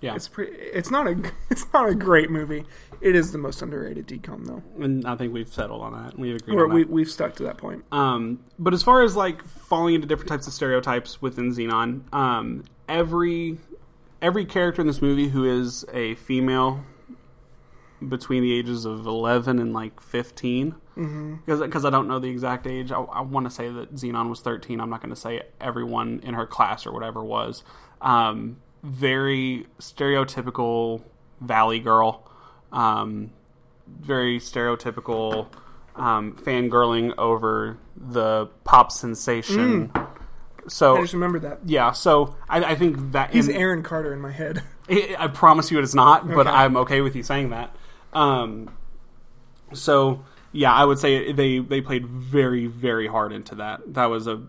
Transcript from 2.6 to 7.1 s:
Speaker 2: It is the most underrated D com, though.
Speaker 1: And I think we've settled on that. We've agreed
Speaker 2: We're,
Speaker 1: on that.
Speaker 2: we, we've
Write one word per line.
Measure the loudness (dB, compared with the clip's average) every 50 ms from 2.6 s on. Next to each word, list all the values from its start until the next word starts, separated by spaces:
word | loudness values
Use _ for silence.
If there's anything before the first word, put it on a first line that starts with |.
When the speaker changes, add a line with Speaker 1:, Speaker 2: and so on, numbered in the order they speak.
| -10 -12 -16 -20 -20 -20 -8 -2
Speaker 2:
It | 2 4 4
is | 4 4 0
the | -2 -8
most | -8 -8 -8 -8
underrated | -10 -8 -8 -8 -8 -8 -10 -10 -12
D | -12 -14 -14
com, | -14 -14 -14 -12 -12
though. | -12 -12 -14 -14 -14 -10 -6
Speaker 1:
And | -2 -2 -2 -2 -2
I | -4 -6
think | -6 -6 -6 -6
we've | -6 -8 -8
settled | -8 -8 -8 -8 -8 -10
on | -10 -12
that. | -12 -12 -14 -14 -10 -8
We've | -6 -6 -6
agreed | -6 -4 0 2
Speaker 2:
We're, | 4 4
Speaker 1:
on | 6
that. | 6
Speaker 2:
we, | 4 4
we've | 4 2 0 0 0